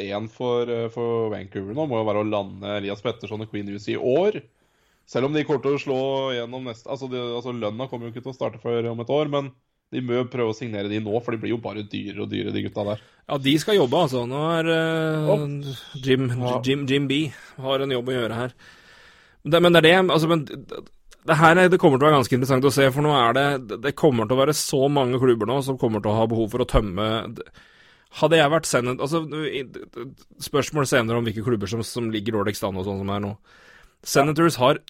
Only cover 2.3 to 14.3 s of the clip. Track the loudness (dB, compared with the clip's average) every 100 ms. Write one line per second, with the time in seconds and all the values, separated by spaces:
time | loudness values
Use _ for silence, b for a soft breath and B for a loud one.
2.3 | -2 -4 -8 -8 -6 -6 -6 -6 -8 -8
3.3 | -10 -8 -8 -8 -10 -6 -4 0 2 0
4.3 | -2 -8 _ _ _ _ _ _ -2 0
5.3 | 0 0 0 0 -2 -2 -2 -2 -2 -4
6.3 | -4 -6 -10 -10 -12 -10 -8 -6 -6 -6
7.3 | -6 -6 -6 -4 -6 -8 -8 -10 -12 -12
8.3 | -6 -6 -6 -4 -2 -2 -4 -2 0 0
9.3 | -2 -4 -10 _ _ _ -6 -2 -2 -2
10.3 | -2 -2 -4 -6 -6 -4 -4 -2 -4 -4
11.3 | -6 -4 -4 -6 -10 -8 -8 -8 -8 -6
12.3 | -6 -4 -4 -6 -6 -6 -6 b b -8
13.3 | -4 0 0 2 2 4 2 2 0 -4